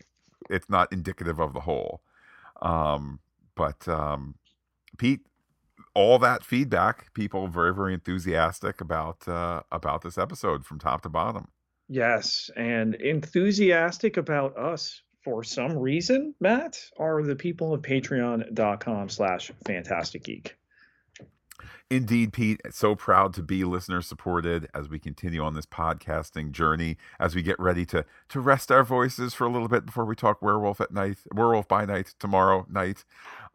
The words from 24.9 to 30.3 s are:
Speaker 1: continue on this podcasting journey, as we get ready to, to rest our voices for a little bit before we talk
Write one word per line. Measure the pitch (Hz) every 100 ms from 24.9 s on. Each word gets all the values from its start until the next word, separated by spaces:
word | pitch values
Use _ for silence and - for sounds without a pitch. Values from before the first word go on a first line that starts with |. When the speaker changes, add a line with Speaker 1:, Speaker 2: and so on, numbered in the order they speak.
| 78
Speaker 1:
continue | 78 71 90 82
on | 78
this | 76 -
podcasting | - 80 78 - 78 76 80 76
journey, | 69 80 80 82 78 - -
as | 87
we | 87
get | 85 -
ready | 90 90 87
to, | 85 76 _ -
to | 139
rest | 131 135 -
our | 131
voices | 120 127 123 - 123
for | -
a | 120
little | 123 113
bit | 117 -
before | 123
we | 110
talk | 107 113